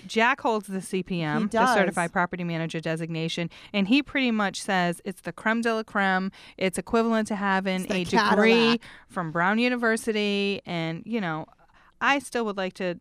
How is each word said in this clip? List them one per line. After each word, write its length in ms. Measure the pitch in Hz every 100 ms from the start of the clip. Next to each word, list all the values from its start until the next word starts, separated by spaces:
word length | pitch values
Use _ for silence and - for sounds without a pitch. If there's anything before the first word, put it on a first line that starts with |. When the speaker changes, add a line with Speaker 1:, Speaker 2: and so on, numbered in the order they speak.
| 185
Speaker 1:
Jack 340 | 220 233 277
holds 260 | 262 214 202
the 140 | 190
C 200 | 170 190
P 180 | 180 180
M, 200 | 156 151
Speaker 2:
He 40 | 196
Speaker 1:
the 40 | 220
Speaker 2:
does. 160 | 254 226
Speaker 1:
Certified 360 | 180 170 170
Property 320 | 196 175 180
Manager 360 | 175 165 165 165
designation, 720 | 165 160 165 165 165 - 170 - -
and 140 | 208 190
he 140 | 269
pretty 260 | 285 285 254
much 300 | 220 196 -
says 380 | - 190 175 170 -
it's 160 | 180
the 100 | -
creme 300 | - 214 226
de 120 | 233
la 100 | 220
creme. 480 | 220 214 190 185 190 - - -
It's 200 | 190 -
equivalent 480 | - 233 226 226 214
to 60 | 202
having 460 | 202 190 190 185
Speaker 2:
It's 60 | 185
the 120 | 190
Speaker 1:
a 20 | 175 226 214
degree 240 | 208 220
Speaker 2:
Cadillac. 260 | 233 226 233 - - -
Speaker 1:
from 220 | - 165
Brown 260 | 165 180 220
University, 1000 | 247 247 233 220 233 214 208 202 202 196 -
and, 380 | 170 160 165 -
you 160 | 233
know, 240 | 175 156 - _ _ _ _ -
I 180 | 233 285
still 280 | - 240 220
would 120 | 196
like 160 | 185 -
to 220 | 185 175